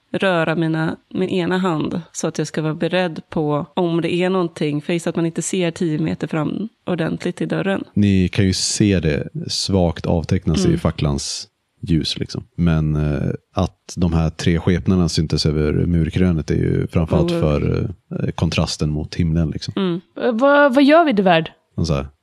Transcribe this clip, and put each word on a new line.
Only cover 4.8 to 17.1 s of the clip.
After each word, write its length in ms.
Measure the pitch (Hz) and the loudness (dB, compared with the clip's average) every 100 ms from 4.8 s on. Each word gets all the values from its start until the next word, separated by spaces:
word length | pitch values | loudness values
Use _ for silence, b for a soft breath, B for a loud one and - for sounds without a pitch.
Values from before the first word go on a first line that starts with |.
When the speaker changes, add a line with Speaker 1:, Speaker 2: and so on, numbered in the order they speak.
Speaker 1:
För 100 | - | -2
jag 20 | |
gissar 160 | 170 175 | -2 -2
att 60 | 170 | -2
man 100 | 165 | -2
inte 160 | 165 | -2
ser 280 | 170 190 170 | -4 -2 -2
tio 280 | 165 175 151 | -2 -2 0
meter 280 | 160 180 - | -2 -4 -4
fram 420 | 175 - - 220 _ - | -4 -2 -4 -8 _ -6
ordentligt 540 | 175 165 170 180 180 | -4 -2 -4 -6 -4
i 60 | 170 | -4
dörren. 380 | 160 175 196 - | -2 -2 -2 -2
Speaker 2:
Ni 340 | - 101 95 90 | 2 4 4 2
kan 160 | - | 2
ju 80 | 95 | 0
se 480 | 90 - - 107 92 | 0 -2 2 4 4
det 280 | 80 73 - - - | 2 0 -4 -8 -8
svagt 580 | - - 95 87 80 - | -6 0 2 2 0 0
avtecknas 580 | 87 78 95 - 78 | 0 0 -2 0 0
Speaker 1:
Mm. 100 | 87 | 2
Speaker 2:
i 40 | 82 | 2
facklans 720 | 82 - 76 71 - - - _ _ _ | 0 0 -2 -2 -4 -10 -12 _ _ _
ljus, 360 | - 82 - - | 0 0 0 -6
liksom. 260 | - - - - | -6 -8 -10 -2
Men, 400 | 85 80 78 76 | 2 2 2 0
eh, 340 | 76 73 87 87 _ | 0 -2 -2 -4 _
att 400 | - 87 _ - - | -2 -2 _ -12 -2
de 160 | 87 | 0
här 180 | 82 80 | 2 0
tre 280 | - - 85 | 0 0 2
skepnaderna 480 | - 87 73 92 85 | 2 0 2 2 2
syntes 380 | - 78 73 82 | 0 0 0 0
över 260 | 76 76 | 0 0
murkrönet 800 | 87 87 85 80 87 92 82 73 | 0 2 2 0 2 2 2 0
är 40 | |
ju 320 | 82 85 87 90 | 0 0 0 0
framförallt 460 | - 82 | 0 0